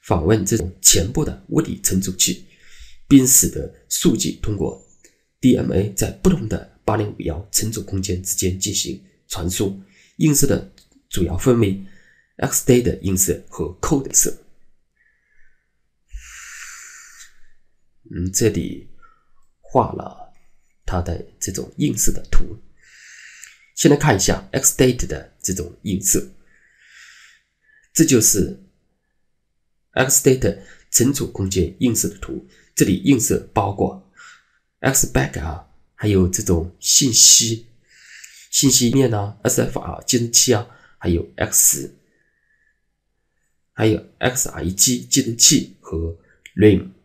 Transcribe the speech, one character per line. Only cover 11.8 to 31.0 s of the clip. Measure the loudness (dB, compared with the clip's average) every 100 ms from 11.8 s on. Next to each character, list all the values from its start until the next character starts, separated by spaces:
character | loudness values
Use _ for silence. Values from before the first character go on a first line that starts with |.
| -10 -20 _ _ _ -6
X | -4 -2
data | 4 4 4 -4
映 | -4 -2
射 | -2 -4 -8
和 | -10 -10 -6
code | -2 -2 0
映 |
射。 | -2 -2 -6 _ -20 -20 _ _ _ _ _ _ _ -20 _ _ _ _ _ _ -16 -16 -20 -18 -18 -18 -18 -20 -20 -20 -20 -20 -20 -20 -20 _ _ _ _ -12
嗯， | -6 -4
这 | 0 0
里 | 0 -6 -10 -16 -20 -20 _ _ -20 _ _
画 | -2 0 0
了 | -6 -14 -18 -20 _ _ _ _ _
它 | -6 -4
的 | -4 -8 -10 _
这 | -10
种 | -10 -12 -4
映 | -4 2
射 | 0
的 | 0 6
图。 | 6 6 0 -18 _ _ -20 -20 -20 -20 -20 -20 _ _
先 | 2 4
来 | 4
看 | 4
一 | 2
下 | 2 -2 -4
X | -2 -2 2
data | 2 2 -4
的 | -8 -12 _
这 | -8
种 | -8 -10 -12
映 | -6 -4
射， | 0 -2 -2 -18 _ _ _ _ _ -20 -20 -20 -20 _ _ _ _ _ _
这 | 0
就 | 4 4
是 | 2 0 -2 -6 _ _ _ _ _ _ _ _ _ _ _ _ _
X | -2 0 2 2
data | 2 -2 -4 -14 -20 _
存 | 0